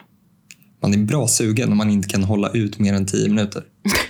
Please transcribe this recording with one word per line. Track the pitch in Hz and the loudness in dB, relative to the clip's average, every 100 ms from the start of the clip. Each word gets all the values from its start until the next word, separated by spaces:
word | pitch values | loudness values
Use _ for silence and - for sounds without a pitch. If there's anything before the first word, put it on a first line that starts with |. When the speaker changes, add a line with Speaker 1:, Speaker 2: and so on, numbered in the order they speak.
| - _ _ _ - - _ _ | -20 _ _ _ -20 -20 _ _
Speaker 1:
Man | 101 | 0
är | 101 | 0
bra | 107 151 113 | 0 0 0
sugen | - 113 107 110 | 0 0 0 0
om | 104 | 2
man | 107 | 2
inte | 104 95 | 0 0
kan | 101 | -2
hålla | 95 104 101 | 0 0 0
ut | 117 104 - | -2 -2 0
mer | 101 | 0
än | 101 95 | 0 0
tio | 101 104 | 0 2
minuter. | 104 104 - - | 0 0 -6 -14
Speaker 2:
<laughs> | _ 202 196 | _ -4 -4